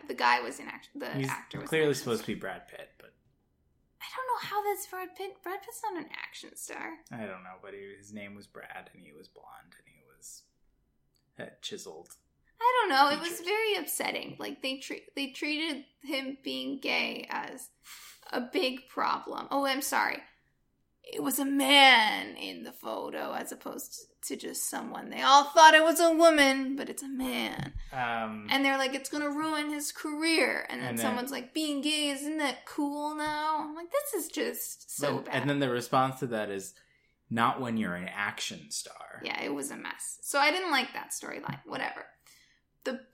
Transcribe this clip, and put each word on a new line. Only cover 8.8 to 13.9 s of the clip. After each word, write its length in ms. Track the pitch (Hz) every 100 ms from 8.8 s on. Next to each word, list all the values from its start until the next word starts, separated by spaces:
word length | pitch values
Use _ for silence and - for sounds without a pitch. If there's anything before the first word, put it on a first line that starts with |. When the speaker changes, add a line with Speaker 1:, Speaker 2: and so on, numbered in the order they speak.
| -
Speaker 2:
and 100 | -
he 80 | 87
was 160 | 73 -
blonde, 460 | - - 57 - -
and 80 | _
he 160 | _ 65 67
was, 260 | - - _ _ _ _ _ _ _ _ _ -
had 240 | 117 -
chiseled 460 | - - 92 80 - - _ _ _ -
Speaker 1:
I 180 | 466 508
don't 100 | 403
know. 180 | 269 285 302
It 40 |
was 180 | 339 -
Speaker 2:
features. 80 | 349
Speaker 1:
very 280 | 427 440 392
upsetting. 600 | 285